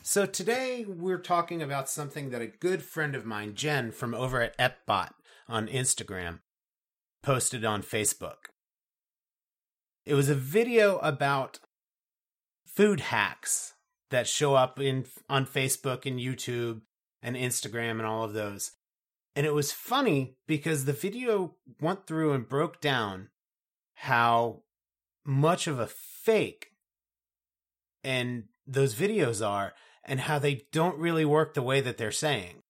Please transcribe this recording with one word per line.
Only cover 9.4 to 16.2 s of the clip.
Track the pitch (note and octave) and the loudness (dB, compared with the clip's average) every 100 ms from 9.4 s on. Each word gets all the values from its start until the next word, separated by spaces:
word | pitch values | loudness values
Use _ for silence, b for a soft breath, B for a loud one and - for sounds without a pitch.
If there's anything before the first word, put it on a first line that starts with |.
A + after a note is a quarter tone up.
| _ _ _ _ _ _ - | _ _ _ _ _ _ 0
It | C#3+ | 2
was | C#3 | 4
a | C#3+ | 2
video | C3 F3+ A#3+ A#3 G#3 F#3+ | 2 2 4 6 6 4
about | - C3+ C#3 C#3 B2+ - _ _ _ _ _ _ _ _ _ _ _ | 0 0 0 0 -2 -10 _ _ _ _ _ _ _ _ _ _ _
food | - G#3 F#3+ | 4 4 4
hacks | - A2+ G2 C#2+ - - - - _ _ _ | 2 2 2 0 -4 -4 -6 -16 _ _ _
that | B2+ A#2 | -2 0
show | - D3 | 0 4
up | C#3 B2+ - | 4 4 0
in, | C#3 C3 B2+ - _ | -2 -2 -4 -12 _
on | C#3 C3 | -2 0
Facebook | - C3 - C#3 B2 C3+ | 0 0 0 -2 -4 -4
and | |
YouTube | B2+ | -4